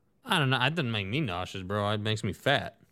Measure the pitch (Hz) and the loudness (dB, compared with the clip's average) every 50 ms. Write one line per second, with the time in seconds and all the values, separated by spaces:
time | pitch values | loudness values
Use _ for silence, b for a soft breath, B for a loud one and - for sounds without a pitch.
0 | _ _ _ _ - 247 202 170 143 131 135 123 123 139 165 175 139 117 113 107 | _ _ _ _ -2 0 2 2 4 4 2 2 2 2 2 0 -2 0 -2 -2
1 | 98 95 113 156 156 104 87 87 90 - - 98 92 90 104 104 101 104 107 104 | -2 -2 -2 -2 -2 -2 -2 -4 -4 -6 -6 -8 -4 -2 0 0 2 2 0 0
2 | 104 107 110 107 - 104 90 - - 135 143 123 95 - - _ - _ | 0 0 -2 0 -2 -4 -4 0 2 2 2 2 0 -4 -12 _ -20 _